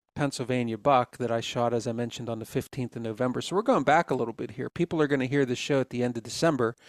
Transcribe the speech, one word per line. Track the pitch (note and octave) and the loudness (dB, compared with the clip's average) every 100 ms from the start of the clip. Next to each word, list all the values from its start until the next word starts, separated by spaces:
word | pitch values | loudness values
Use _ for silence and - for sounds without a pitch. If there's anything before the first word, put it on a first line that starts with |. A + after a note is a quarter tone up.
| _ | _
Pennsylvania | - C#3+ - A#2+ B2 A#2+ A2 | -2 -2 -2 -2 0 0 0
buck | C#3+ C3+ A#2+ - | 4 4 2 -2
that | A#2+ | -2
I | A#2 | -2
shot, | A#2 B2+ A#2+ | -2 0 0
as | A#2 A2+ | 0 -2
I | |
mentioned, | A2+ A#2+ - A#2 | -4 -4 -6 -8
on | A#2 | -8
the | |
fifteenth | A2 C3+ - - A#2+ A#2+ | -6 -6 -4 -6 -8 -6
of | |
November. | A2+ A2 B2+ B2+ | -8 -2 -2 -2
So | - F3+ | -2 0
we're | |
going | A3+ A3 | 2 4
back | C3+ D#3 E3+ | 6 4 4
a | |
little | C3 A#2 | 0 -2
bit | A2+ - | -4 -10
here. | - B2 | -8 -8
People | - E3+ E3 | -4 -2 2
are | D3+ | 2
gonna | C#3 B2+ | 2 2
hear | C#3+ C3 | 2 2
this | B2 | 0
show | - C#3 | 0 0
at | B2 | 0
the | A#2+ | -2
end | B2 A#2 | -2 -2
of | |
December, | A2 - E3 C#3+ A2+ A#2+ | -8 0 2 2 0 -2